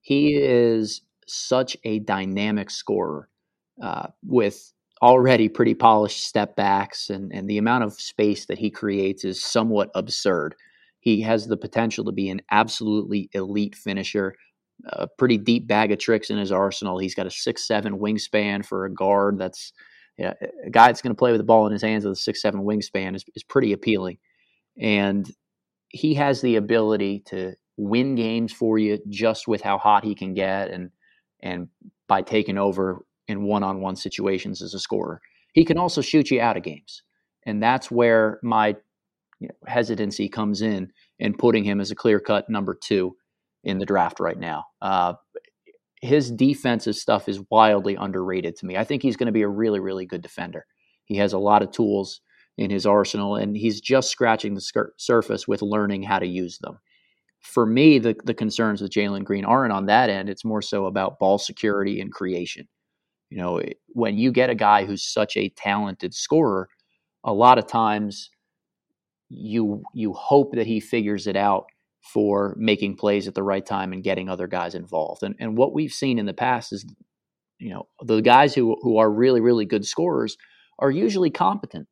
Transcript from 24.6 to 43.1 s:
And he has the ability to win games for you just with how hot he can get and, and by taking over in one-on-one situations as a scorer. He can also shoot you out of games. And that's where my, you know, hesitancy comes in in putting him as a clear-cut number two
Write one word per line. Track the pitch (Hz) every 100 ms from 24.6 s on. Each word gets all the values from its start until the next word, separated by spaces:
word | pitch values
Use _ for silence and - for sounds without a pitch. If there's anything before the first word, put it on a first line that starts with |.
| _ -
And | 113 104 101 101 95 - _ _ _ _ _
he | - 156
has | 143 143 135
the | 127 113
ability | 104 117 110 107 101 101 -
to | 95 92 90 _ -
win | 104 113 135
games | 127 113 113 113
for | - 117 110
you | 107 104 104
just | 101 113 110 -
with | 107
how | - 98
hot | 107 104
he | 107
can | 101 95
get | 95 95 95 98
and, | 90 90 _ _ _ _ _
and | - 90 87 _ - _ _
by | 98
taking | 90 110 104 101
over | 101 92 95 90 _ _ -
in | 101
one-on-one | 101 104 98 95 95 95
situations | 98 - 101 95 104 95
as | 90
a | 98
scorer. | - 104 87 82 _ _ _
He | -
can | 160 165
also | 180 -
shoot | 135 156 135
you | 127
out | 117 95
of |
games. | 85 73 _ - _ _ _ _
And | - 104
that's | 113 127 -
where | 117 120 113 110 107
my, | 120 110 107 104 _ _ _ _ _ _
you | 156
know, | - -
hesitancy | 123 117 107 104 - 101
comes | - 104 101
in | 110 98 92 _ _ _
in | 113 104
putting | 120 110
him | 101 101
as | 98
a | 104
clear-cut | 117 104 - 104 -
number | 107 95
two | 92 - 101 92